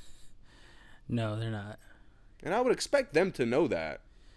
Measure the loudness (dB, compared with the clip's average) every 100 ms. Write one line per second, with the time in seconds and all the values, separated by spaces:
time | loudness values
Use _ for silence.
0 | -18 -16 -18 -18 -20 -20 -20 -20 -20 -18
1 | -6 -4 -2 -4 -4 -6 -10 -14 -20 -20
2 | -20 -20 -20 -12 -2 0 2 0 2 2
3 | 4 2 2 2 2 4 2 0 -4 -8
4 | -14 -20 -20